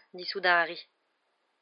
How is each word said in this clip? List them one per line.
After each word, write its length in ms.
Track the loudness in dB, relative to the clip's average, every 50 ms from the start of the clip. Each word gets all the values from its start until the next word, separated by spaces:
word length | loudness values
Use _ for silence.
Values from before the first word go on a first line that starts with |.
| -18 _ -16
dit 100 | -12 -12
soudain 300 | -10 -8 -2 2 4 4
Harry. 340 | 4 4 2 -2 -8 -14 -18 _ _ _ _ _ _ _ _ _ _ _ _ _ _